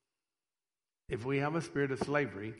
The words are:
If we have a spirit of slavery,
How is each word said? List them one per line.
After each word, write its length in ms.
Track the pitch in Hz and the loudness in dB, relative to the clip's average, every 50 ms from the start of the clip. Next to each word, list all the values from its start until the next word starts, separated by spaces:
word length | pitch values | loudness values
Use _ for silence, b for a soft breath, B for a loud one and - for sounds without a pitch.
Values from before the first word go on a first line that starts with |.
| _ _ _ _ _ _ _ _ _ _ _ _ _ _ _ _ _ _ _ _ _ - | _ _ _ _ _ _ _ _ _ _ _ _ _ _ _ _ _ _ _ _ _ -6
If 140 | 135 113 113 | -4 -2 0
we 140 | 131 139 139 | 0 2 2
have 160 | 139 147 156 | 2 2 0
a 60 | 170 | 0
spirit 280 | 147 - - - 143 135 | -2 -2 0 0 2 2
of 60 | 135 123 | 2 0
slavery, 520 | - 139 143 147 143 113 90 98 104 110 113 - | 0 2 2 2 2 0 -2 -6 -8 -8 -10 -12